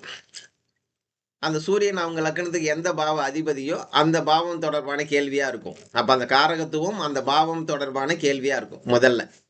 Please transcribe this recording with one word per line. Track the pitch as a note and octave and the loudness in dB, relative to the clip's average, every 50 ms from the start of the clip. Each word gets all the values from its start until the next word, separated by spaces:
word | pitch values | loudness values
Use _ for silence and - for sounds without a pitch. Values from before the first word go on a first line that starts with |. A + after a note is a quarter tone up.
| - - - - - _ - - - - _ _ _ _ _ _ _ _ _ _ _ _ _ _ _ _ _ - - | -16 -16 -16 -16 -18 _ -20 -20 -20 -20 _ _ _ _ _ _ _ _ _ _ _ _ _ _ _ _ _ -8 -6
அந்த | D#3+ D#3 D#3 | -4 -4 -4
சூரியன் | D#3 F#3 G3 G#3 G3+ G3+ F#3+ F#3 E3+ | -2 0 0 2 2 0 0 -2 -4
அவங்க | E3 E3 D#3+ | -4 -2 -2
லக்னத்துக்கு | D#3 D#3 D#3 F3 F3 E3+ E3 F3 D#3 D3+ D3+ | -2 -2 -2 -4 -6 -4 -4 -4 -2 -2 -2
எந்த | D#3+ E3 F3+ F3 | -2 -2 -2 -2
பாவ | D#3 D3+ D#3 D#3 D3+ C#3 | -2 0 0 0 0 -2
அதிபதியோ | C#3 C#3 D#3 D#3+ D#3 C#3+ C3+ C3 D3 E3 - - - | -2 -2 -4 -2 -2 -2 -4 -2 -4 -4 -6 -4 0
அந்த | - C#3+ D3+ D#3+ D#3+ E3 C#3 | 2 4 4 4 4 2 2
பாவம் | D3+ D#3 E3 E3+ F3 E3+ D#3+ D#3+ | 4 2 2 2 0 -4 -4 -4
தொடர்பான | D3+ D3 D3 C3 C#3 C#3+ D3 D3+ | -2 -2 -2 -4 -4 -4 -4 -2
கேள்வியா | D3+ C#3+ C#3+ C#3+ C#3 C3+ C#3 C#3 | 0 0 0 0 0 0 -2 -2
இருக்கும். | C3 B2+ G#2 F#2 F2+ - - - - | -2 -4 -6 -10 -12 -14 -14 -12 -6
அப்ப | - A#2+ A#2+ C3+ C3 | -2 0 4 4 4
அந்த | B2+ A#2+ | 4 4
காரகத்துவம் | B2 C3 C3+ D3+ D#3+ E3+ D#3+ D#3+ D#3 D#3 D3+ D#3+ G3 G#3+ G3 | 4 4 4 4 4 2 0 -4 -4 -2 -2 -2 -2 -4 -4
அந்த | D#3 D3 C#3 C3 A#2+ | -4 -2 -2 -2 0
பாவம் | C3+ C#3 D#3 D#3+ E3 E3 E3 D#3+ | 2 2 2 2 2 0 -4 -4
தொடர்பான | D3+ D3 C#3 C#3+ C3+ C3 C3+ C3+ D3 F3 | -4 -4 -4 -4 -4 -4 -2 -2 -2 -2
கேள்வியா | E3 - C#3 C#3 C3 B2+ C#3 C3+ | 0 2 0 0 0 0 -2 -2
இருக்கும் | A#2+ - - - - - | -2 -4 -8 -12 -8 0
முதல்ல. | - A#2+ A#2 B2 B2+ A#2+ A2 - - - _ _ | 2 4 6 6 6 4 4 -2 -6 -12 _ _